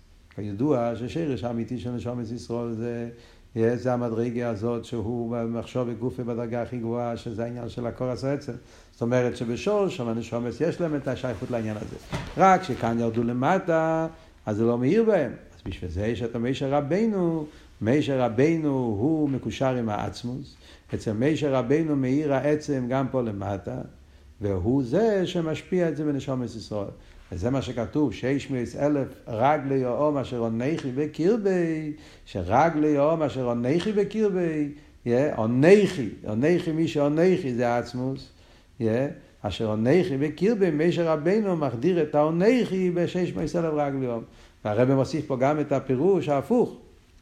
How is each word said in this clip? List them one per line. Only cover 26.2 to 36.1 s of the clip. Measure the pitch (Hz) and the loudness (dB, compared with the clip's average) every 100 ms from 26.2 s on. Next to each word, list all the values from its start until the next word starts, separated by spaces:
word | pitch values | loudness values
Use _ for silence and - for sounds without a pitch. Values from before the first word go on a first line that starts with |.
| 135 127 117 110 | -2 -4 -4 -8
ישראל. | - 104 98 - - - - | -8 -6 -6 -12 -20 -20 -10
וזה | 90 117 | -4 0
מה | 135 | 0
שכתוב, | 117 117 104 147 139 | -2 -4 -2 0 0
"שיש | 95 123 139 - | 0 -2 -2 -2
מאות | 127 117 - | -4 -4 -2
אלף | 143 147 127 - - | 0 0 -2 -8 -8
רגלי | 110 135 151 135 135 | 2 2 2 0 0
יאום | 123 117 151 143 | 0 2 2 0
אשר | 120 123 | -2 -2
עונכי | 117 113 131 165 139 127 | -2 0 -2 -2 -4 -4
בקרבי", | 151 147 170 233 196 180 165 156 156 147 - - - | -4 0 2 2 2 0 0 -2 -6 -10 -14 -20 -10
שרגלי | 101 87 120 165 151 151 | -6 2 4 4 4 2
יאום | 143 147 165 | 4 4 2
אשר | 143 127 120 | 0 0 -2
עונכי | 120 123 170 214 | 0 2 2 2
בקרבי, | 208 202 220 208 180 170 151 143 - - - 120 | 0 0 0 0 2 0 0 -4 -6 -20 -8 0
יא, | 120 147 - | 2 2 2
עונכי, | 110 123 156 208 190 143 101 | 2 6 10 10 8 0 -6